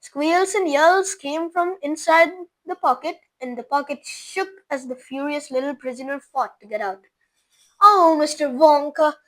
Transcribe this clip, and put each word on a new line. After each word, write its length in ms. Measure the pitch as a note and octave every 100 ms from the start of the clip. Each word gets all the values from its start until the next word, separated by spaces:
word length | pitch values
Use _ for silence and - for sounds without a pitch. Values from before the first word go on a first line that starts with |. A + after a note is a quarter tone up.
Squeals 540 | - C#4 D4+ F4 F#4+
and 140 | G#4 F4+
yells 460 | C#4 D#4+ F#4+ F#4+ -
came 340 | C#4 D4+ E4
from 280 | F4+ F4 F#4+
inside 480 | C#4+ D#4 - D#4+ E4+ F#4 F4 _
the 120 | - F4+
pocket, 440 | D#4+ B3+ D4+ - _ _
and 180 | B3+ A#3+
the 60 |
pocket 420 | - C#4 C#4+ C#4 -
shook 420 | - - - F#4+ G4 _
as 160 | C#4 B3+
the 80 |
furious 560 | B3+ - C4 C#4+ D4 C#4+
little 240 | B3+ C#4
prisoner 460 | C4+ B3+ B3 C4+ C#4
fought 400 | _ C#4 A3 _
to 60 | G#3
get 140 | G#3+
out. 220 | G3+ F#3+ _ _ _ _ _ _ _ _
Oh, 360 | G4+ G4+ E4+ D#4
Mister 300 | D4+ D4+ D4
Wonka 680 | B3 D#4 D4 D4 C#4+ D4+ D4